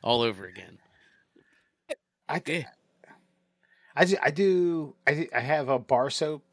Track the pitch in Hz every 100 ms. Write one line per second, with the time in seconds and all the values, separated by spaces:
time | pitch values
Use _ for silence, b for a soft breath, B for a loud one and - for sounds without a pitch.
0 | 117 120 117 95 95 90 90 - _ b
1 | b b b b b b b b - -
2 | _ _ - 160 - 175 - - _ _
3 | - - _ _ _ _ b b b 139
4 | 180 196 - 151 196 180 175 165 147 -
5 | - 147 160 123 127 151 131 131 - 127
6 | 135 - 156 147 _